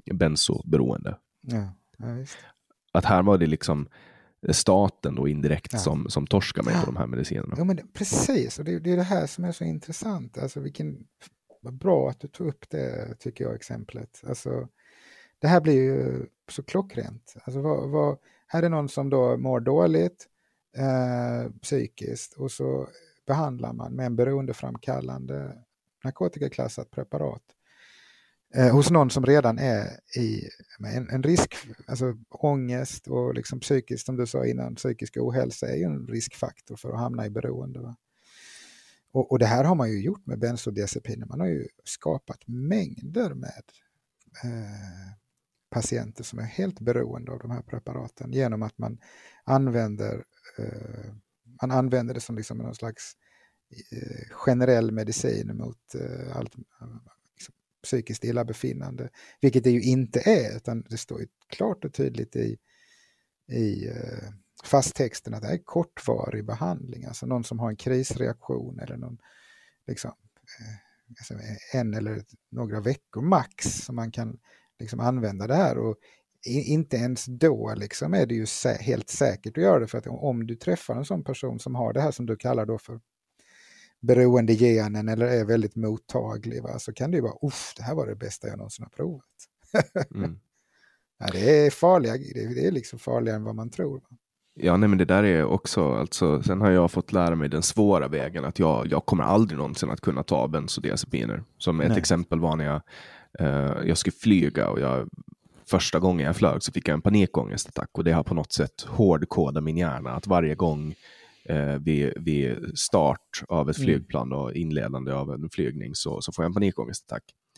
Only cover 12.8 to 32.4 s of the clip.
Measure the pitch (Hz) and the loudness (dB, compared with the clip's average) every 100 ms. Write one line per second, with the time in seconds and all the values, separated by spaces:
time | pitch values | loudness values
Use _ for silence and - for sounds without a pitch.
12.8 | 64 - - - - - - 55 - - | -4 -6 -10 -10 -10 -6 -6 -6 -8 -10
13.8 | 107 - 120 - - - 123 123 123 _ | -10 -14 -14 -14 -10 -8 -6 -6 -6 _
14.8 | _ _ - - - _ 147 175 160 135 | _ _ -20 -20 -20 _ 4 6 6 4
15.8 | 131 135 131 131 - _ - - 139 190 | 4 2 0 -2 -8 _ -18 -14 -4 -2
16.8 | 196 - - 113 - 123 - 131 147 151 | -2 -6 -10 -12 -20 -16 -8 -4 -2 -2
17.8 | 139 151 147 143 _ _ _ 165 170 160 | 0 2 2 0 _ _ _ 0 2 2
18.8 | 143 - 139 135 123 123 131 123 117 147 | -2 -2 2 4 4 2 0 0 4 4
19.8 | 170 160 175 - - _ _ _ _ 131 | 6 6 2 -2 -20 _ _ _ _ -4
20.8 | 135 131 127 123 120 120 120 113 - 139 | 0 2 0 0 -2 -2 -6 -8 -4 -2
21.8 | 117 - - - - - 135 - 131 135 | -2 -8 -8 -8 -10 -8 -8 -4 -4 -4
22.8 | 131 - _ _ - 139 151 123 117 117 | -6 -14 _ _ -2 -2 -2 -4 -8 -8
23.8 | 120 127 127 117 127 139 135 - 127 117 | -8 -4 -2 2 2 0 -4 -6 -8 -8
24.8 | - 127 64 65 64 69 98 - _ _ | -6 -4 -4 -8 -8 -8 -10 -14 _ _
25.8 | _ _ 131 - 180 151 143 - 123 - | _ _ -10 -4 -4 -4 -6 -4 -6 -6
26.8 | - - - - 69 - _ _ _ _ | -10 -10 -6 -4 -4 -6 _ _ _ _
27.8 | - - _ _ _ _ _ 131 127 135 | -20 -20 _ _ _ _ _ 4 8 8
28.8 | 139 170 135 135 127 147 123 117 135 107 | 8 6 6 4 6 6 6 2 0 0
29.8 | - - _ - 113 107 - - - - | -2 -10 _ -4 -2 -2 -8 -16 -20 -14
30.8 | 107 117 123 131 139 175 - - - 110 | -8 -6 -4 -2 2 2 2 -4 -16 -16
31.8 | - 120 127 113 117 - | -8 -2 -2 -4 -12 -2